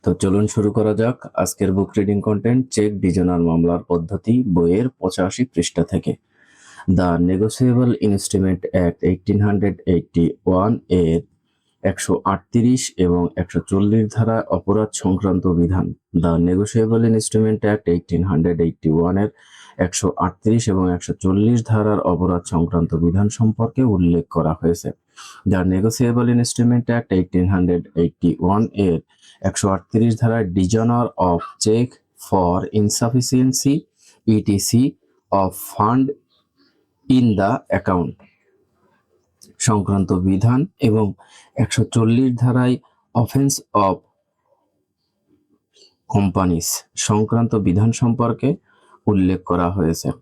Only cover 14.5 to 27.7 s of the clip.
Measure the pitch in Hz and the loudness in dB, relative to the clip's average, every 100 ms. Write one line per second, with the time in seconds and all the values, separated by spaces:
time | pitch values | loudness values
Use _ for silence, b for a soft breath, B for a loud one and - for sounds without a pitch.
14.5 | 90 95 104 107 - 92 92 95 92 92 | -4 0 0 -2 -4 -2 0 0 0 0
15.5 | 85 85 90 87 85 _ 90 85 82 85 | 0 2 0 -2 -8 _ -2 0 0 2
16.5 | 92 107 113 110 113 113 110 - 110 110 | 0 0 0 0 2 2 2 0 0 0
17.5 | 107 107 107 - 87 - 85 92 87 82 | 0 0 -2 0 -2 -2 -2 0 0 0
18.5 | 85 82 - 78 78 85 95 104 B B | 0 -2 -2 0 0 0 0 -2 B B
19.5 | B B - 92 - 92 - 87 - 107 | B B -6 -4 -2 -4 -2 -6 -2 0
20.5 | 117 113 95 90 90 - - 95 95 107 | 0 2 0 0 -2 -6 -4 0 2 2
21.5 | 120 113 107 107 104 - 85 90 87 - | 2 0 0 0 0 -2 0 0 -2 -2
22.5 | 85 82 85 82 80 85 92 104 - 110 | -2 0 0 -2 0 0 2 0 0 -2
23.5 | 107 113 - 131 95 87 85 82 85 78 | 0 -4 0 0 2 2 0 -2 -4 -2
24.5 | 78 82 85 - - _ B B B - | -2 -2 -2 -6 -12 _ B B B -2
25.5 | 95 92 92 110 - 120 120 120 120 120 | 0 0 0 -2 0 0 0 2 0 0
26.5 | - 120 120 117 117 - 92 90 90 90 | 0 2 2 0 -4 0 -2 0 0 2
27.5 | 95 90 | 2 2